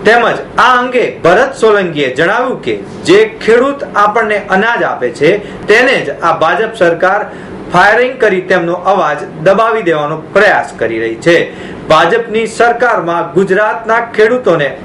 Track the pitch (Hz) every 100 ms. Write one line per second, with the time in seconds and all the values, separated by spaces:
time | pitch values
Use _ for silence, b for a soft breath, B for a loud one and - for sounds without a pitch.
0 | 196 233 214 143 - - 233 247 254 247
1 | 151 - 160 185 269 - 220 208 185 147
2 | 131 127 170 226 269 180 123 101 95 -
3 | - 196 220 - - 240 269 277 190 185
4 | 208 220 214 208 190 190 220 226 151 120
5 | 123 - 143 - B B - 220 269 202
6 | 135 - 165 151 160 180 214 - 175 165
7 | 185 202 - B B B - 175 202 226
8 | 254 269 226 190 180 185 170 175 190 196
9 | 151 147 202 165 160 196 226 220 175 151
10 | 147 156 - 196 208 135 - - 117 113
11 | 113 113 165 165 - B B B - 156
12 | 170 233 226 220 220 - 233 233 247 208
13 | 165 170 165 180 180 226 214 226 214 226
14 | 233 - 220 247 214 160 139 -